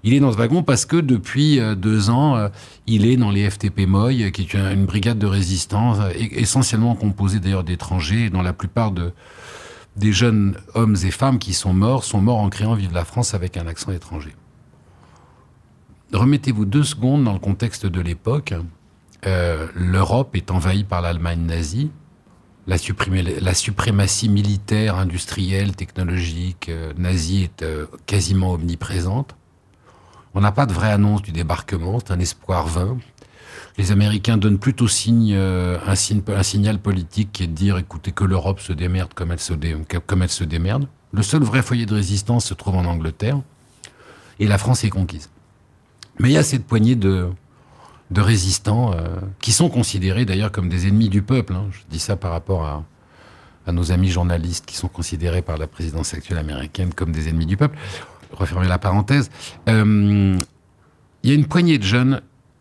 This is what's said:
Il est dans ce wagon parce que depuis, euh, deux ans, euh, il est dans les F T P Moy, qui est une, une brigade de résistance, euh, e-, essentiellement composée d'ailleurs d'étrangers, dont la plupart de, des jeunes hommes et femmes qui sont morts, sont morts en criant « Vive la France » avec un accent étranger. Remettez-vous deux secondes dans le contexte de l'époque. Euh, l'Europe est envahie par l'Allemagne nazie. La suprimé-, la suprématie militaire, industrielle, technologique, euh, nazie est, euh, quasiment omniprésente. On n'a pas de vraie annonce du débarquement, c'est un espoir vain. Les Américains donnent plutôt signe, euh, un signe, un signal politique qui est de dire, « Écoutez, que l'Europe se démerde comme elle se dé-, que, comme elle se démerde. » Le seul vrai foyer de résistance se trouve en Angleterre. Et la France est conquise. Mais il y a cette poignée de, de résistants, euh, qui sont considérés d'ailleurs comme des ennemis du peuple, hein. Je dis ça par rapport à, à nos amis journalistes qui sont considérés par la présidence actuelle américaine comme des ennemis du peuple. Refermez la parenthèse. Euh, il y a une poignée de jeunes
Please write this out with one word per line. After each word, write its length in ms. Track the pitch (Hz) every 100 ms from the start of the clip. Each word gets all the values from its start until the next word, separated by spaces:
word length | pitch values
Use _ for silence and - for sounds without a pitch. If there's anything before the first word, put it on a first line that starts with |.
Il 100 | 107
est 60 | 135
dans 120 | 135
ce 60 | 104
wagon 260 | 117 170
parce 220 | - 123 -
que 120 | 170
depuis, 600 | 147 117 - 135 151 143
euh, 160 | 110 101
deux 340 | 104 110 101
ans, 260 | 120 151 120
euh, 140 | 104 - - - -
il 200 | 110 110
est 100 | 127
dans 160 | 107
les 180 | 98 101
F 100 | -
T 100 | 107
P 160 | 95 95
Moy, 460 | 98 113 131 101
qui 100 | 82
est 120 | 87
une, 120 | 101 95
une 200 | 98 98
brigade 340 | 107 110 110
de 80 | 101
résistance, 720 | 98 90 95 - 101 120 104
euh, 100 | 101
e-, 300 | 85 110 -
essentiellement 560 | 120 135 123 110 117 117
composée 440 | 104 98 101 101
d'ailleurs 240 | 90 95
d'étrangers, 640 | 85 87 - 90 78 107 113
dont 120 | 92
la 120 | 90
plupart 380 | 82 90 - 110
de, 220 | 90 87 - - - - - - - - -
des 160 | 104
jeunes 460 | 95 123 110 98 - -
hommes 220 | 113 113 101
et 80 | 90
femmes 280 | - 135 123
qui 140 | 95
sont 200 | 90 95
morts, 300 | 92 104 131
sont 180 | - 104
morts 180 | 101 117
en 100 | 104
criant « 240 | - 107 113
Vive 180 | 95
la 120 | 85 85
France » 280 | - 120 98
avec 200 | 90 90
un 100 | 82
accent 240 | 85 -
étranger. 440 | 90 - 78 73 - _ _ _ _ _ - - - _ _ _ _ _ _ _ - _
Remettez-vous 500 | 101 123 143 - 107
deux 220 | 101 139 143
secondes 400 | - 123 147 123
dans 80 |
le 60 | 95
contexte 460 | 98 98 117 - 101
de 140 | 87
l'époque. 540 | 85 82 - 123 - 85 85 - _ _ _ - 98
Euh, 420 | 92 87 80 80 90
l'Europe 640 | 90 95 92 113 135 92
est 140 | -
envahie 340 | 92 85 98 98
par 160 | 90
l'Allemagne 400 | 87 85 85 85
nazie. 500 | 82 82 78 104 147 - - _ _ _ _ _ -
La 120 | 90
suprimé-, 640 | - 95 - 92 90 -
la 120 | 92
suprématie 760 | 92 - 98 - 101 98 - 110
militaire, 680 | 101 101 101 - 107 107 92
industrielle, 800 | 95 87 - - 92 95 101 95
technologique, 960 | 92 - 90 90 85 82 90 87 -
euh, 240 | 82 80 85
nazie 460 | 90 92 80 98
est, 180 | 87 -
euh, 260 | 80 78 76 - -
quasiment 480 | 101 82 95 92
omniprésente. 840 | 87 85 85 - 98 87 110 139 - _ _ _ _ _ _ - - _
On 60 | 98
n'a 140 | 104
pas 120 | 101 131
de 60 |
vraie 200 | 85 107
annonce 320 | 101 101 104
du 80 | 101
débarquement, 680 | 82 80 85 - 90 85 117
c'est 140 | -
un 60 | 90
espoir 480 | 90 - - 90 80
vain. 300 | 82 92 127 - _ - - - - - -
Les 140 | 95
Américains 460 | 101 104 107 101 113
donnent 220 | 107 98
plutôt 280 | 139 113 117
signe, 460 | - 117 117 110
euh, 440 | 98 95 92 90 85 95
un 100 | 95
signe, 260 | - 107 98
un 160 | 101
signal 360 | 90 104 101 104
politique 520 | 101 92 82 - 104
qui 100 | -
est 40 | 87
de 60 |
dire, « 240 | 80 98 92
Écoutez, 340 | 82 82 -
que 100 | -
l'Europe 380 | 98 95 95 98
se 100 | -
démerde 420 | 80 90 90 90
comme 200 | - 85
elle 60 | 85
se 120 | -
dé-, 220 | 82 82 78 80
que, 80 | 87
comme 240 | - 92
elle 80 | 90
se 160 | - 82
démerde. » 420 | 85 87 123 139 _ _
Le 100 | 101
seul 220 | 107 151
vrai 180 | 123 131
foyer 240 | - 123 110
de 80 |
résistance 520 | 107 92 101 - 120 -
se 80 |
trouve 220 | 98 - 92
en 100 | 87
Angleterre. 560 | 85 80 78 107 139 135 _ _ _ - _ - - - -
Et 80 | 104
la 100 | 101
France 280 | 104 123 107
est 40 |
conquise. 400 | 95 87 82 - _ _ _ _ _ _ _ - -
Mais 100 | 120
il 40 |
y 40 | 151
a 60 |
cette 220 | 147 127 -
poignée 300 | 117 110 127
de, 340 | 95 92 87 90 _ _ _ - - - _
de 120 | 92
résistants, 680 | 104 110 92 90 - 110 120
euh, 240 | 87 82 90 95 95
qui 120 | -
sont 180 | 113 170
considérés 560 | 123 117 101 92 95 117
d'ailleurs 260 | 95 107
comme 160 | 98 90
des 200 | 90 95
ennemis 220 | 101 110
du 120 | 98
peuple, 320 | 98 131 -
hein. 120 | 90 101
Je 100 | 101 -
dis 80 | 80
ça 160 | - 98
par 160 | 90
rapport 340 | 85 - 92 76
à, 180 | 73 80 _ _ - - - - _ -
à 40 |
nos 200 | 87 85
amis 180 | 90 92
journalistes 560 | 87 87 85 85 82 -
qui 100 | -
sont 120 | 92
considérés 560 | - 85 78 85 87
par 140 | 85 78
la 100 | 76
présidence 480 | - 85 76 76 76
actuelle 240 | - 85
américaine 520 | 76 71 76 - 90
comme 200 | 82 80
des 180 | 80 78
ennemis 160 | 80 80
du 100 | 101
peuple. 220 | 147 - - - - - -
Refermez 360 | - 90 87 90
la 120 | 90
parenthèse. 500 | 101 98 101 143 - - - - -
Euh, 680 | 110 107 104 101 104 98 92 - _ _ _ _ _ _ _
il 60 | 120
y 20 |
a 40 | 147
une 100 | 147
poignée 320 | 175 175 147
de 60 |
jeunes 380 | 98 120 127 135 - _ _ _